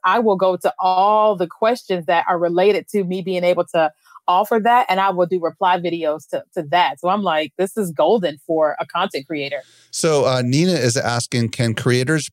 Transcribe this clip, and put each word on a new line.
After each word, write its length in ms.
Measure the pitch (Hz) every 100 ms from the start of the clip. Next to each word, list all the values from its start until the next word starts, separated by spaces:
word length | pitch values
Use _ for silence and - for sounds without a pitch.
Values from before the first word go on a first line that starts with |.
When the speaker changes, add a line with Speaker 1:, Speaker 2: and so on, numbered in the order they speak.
Speaker 1:
I 140 | 185 214
will 180 | 220 190
go 220 | 185 180
to 160 | 190 -
all 560 | 185 185 202 214 214
the 120 | 202 170
questions 580 | - 220 240 - 180
that 220 | 160 170 170
are 100 | 175
related 480 | 175 175 196 196 -
to 160 | 208
me 180 | 180 185
being 200 | 175 180
able 220 | 175 175 175
to 220 | 170 156 - _ - -
offer 320 | 180 214 233
that, 260 | 220 240 -
and 120 | 185
I 100 | 196
will 160 | 180 175
do 140 | 185
reply 400 | 165 - 185 185
videos 480 | 175 170 156 151 -
to, 160 | 170 -
to 80 | - 147
that. 320 | 170 160 143
So 80 | 175
I'm 140 | 208
like, 300 | 190 156 156 -
this 180 | 185 -
is 140 | 185
golden 480 | 156 156 226 175 147 -
for 300 | 160 156 147
a 80 | 165
content 400 | 170 196 - 135
creator. 360 | 156 139 139 - _ _
Speaker 2:
So, 360 | - 170 147 131
uh, 160 | 127
Nina 280 | 123 139 180
is 240 | 165 123 123
asking, 520 | 117 120 - 123 117
can 260 | - 117
creators 560 | 110 127 123 127 160 -